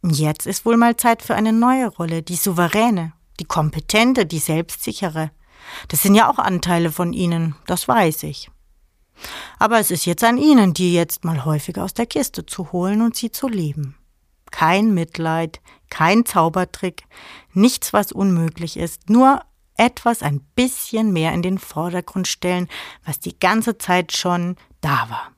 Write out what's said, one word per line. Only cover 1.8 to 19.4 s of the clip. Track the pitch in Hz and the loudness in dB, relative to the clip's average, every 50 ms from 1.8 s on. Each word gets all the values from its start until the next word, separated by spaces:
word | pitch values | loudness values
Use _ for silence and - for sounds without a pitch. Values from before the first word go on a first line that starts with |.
| 254 | 0
Rolle, | 214 - - 170 165 165 165 | -4 -4 -6 -6 -4 -4 -6
die | 160 - 180 | -6 -6 -6
souveräne, | 165 - 202 175 170 175 165 - 208 226 247 214 180 165 160 - _ _ _ _ - | -4 -2 -2 2 2 0 2 2 2 2 2 2 0 -4 -6 -12 _ _ _ _ -16
die | 165 | -10
kompetente, | - - 170 151 156 - 156 - - - 214 233 254 262 262 196 | -4 -2 0 0 0 -2 -6 -6 0 2 4 4 4 4 2 0
die | 151 165 156 | 0 -2 -6
selbstsichere. | - - 156 160 165 - - - - - 156 - 202 170 156 160 156 156 _ _ _ _ _ _ - - - - - | -2 -2 -2 -2 -2 -6 -10 -10 -8 -10 -6 -6 -6 -4 -4 -4 -6 -6 _ _ _ _ _ _ -20 -18 -18 -16 -10
Das | - - 151 - | -4 -4 0 4
sind | 196 202 | 6 6
ja | 214 226 - | 6 6 4
auch | - | 2
Anteile | - - 190 185 175 - 180 175 170 170 165 | 0 0 0 -2 -2 0 0 0 2 0 0
von | 151 - 180 170 | -2 -2 -4 -4
Ihnen, | - - 180 170 170 165 165 160 147 _ _ | -2 -2 -2 -2 0 0 -2 -4 -6 _ _
das | - 180 180 - | -6 -4 -4 0
weiß | - 247 233 190 160 151 - - | 2 2 4 4 2 0 -2 -8
ich. | 151 139 - - - _ _ _ _ _ _ _ _ _ _ _ _ _ _ - - - - - - - - | -10 -12 -12 -16 -20 _ _ _ _ _ _ _ _ _ _ _ _ _ _ -18 -16 -16 -16 -16 -18 -4 -2
Aber | 208 214 233 226 | 0 2 2 2
es | 208 - | 2 0
ist | 185 160 - | -2 -2 -2
jetzt | 175 170 - 233 | -2 0 2 2
an | 226 - | 2 2
Ihnen, | 254 294 311 294 240 202 185 156 | 4 4 6 6 8 6 4 2
die | - 185 175 175 | 2 2 2 4
jetzt | 170 170 165 - - - | 2 2 0 -4 -6 -4
mal | 170 165 139 127 | -4 -4 -2 -2
häufiger | 156 156 147 - - 170 - 175 | -2 -2 -2 -4 -6 -8 -6 -8
aus | 185 - | -6 -4
der | - 240 | -6 -6
Kiste | 233 - 302 262 - - - - | -2 -2 -4 -4 -4 -6 -12 -12
zu | - - - 180 - | -10 -10 -10 -10 -6
holen | - 180 180 190 208 214 | -4 -2 -2 0 2 2
und | 226 233 233 | 2 0 0
sie | - - 226 | -2 -8 -8
zu | - - - | -6 -4 -4
leben. | 262 226 190 165 147 143 156 143 131 139 _ _ _ _ _ _ _ _ _ _ - | -4 -2 -2 -2 -4 -4 -6 -8 -8 -10 _ _ _ _ _ _ _ _ _ _ -16
Kein | - - 160 160 175 196 214 226 202 | -2 0 2 2 4 4 4 4 2
Mitleid, | 170 165 160 - - 165 160 160 165 165 160 - - _ - _ _ _ _ | 2 0 -4 -6 -6 -4 -2 -2 -2 -4 -6 -8 -18 _ -20 _ _ _ _
kein | - - 160 165 202 226 233 | -2 2 2 4 4 4 2
Zaubertrick, | - - 190 160 165 156 185 180 - - - - 180 170 - _ _ _ - - - - - _ _ _ | 2 2 2 2 2 2 -2 -4 -4 -6 -6 -6 -6 -6 -8 _ _ _ -20 -20 -20 -20 -20 _ _ _
nichts, | 185 208 254 254 - - - - | 4 4 4 4 0 -6 0 0
was | 208 202 - | 0 0 0
unmöglich | - - 196 196 180 165 165 156 - - 165 160 - | -4 -2 0 2 2 2 0 -2 -4 -6 -12 -10 -8
ist, | - 170 165 - - _ - | -8 -8 -8 -8 -12 _ 2
nur | 220 240 262 262 277 - | 4 6 6 6 4 2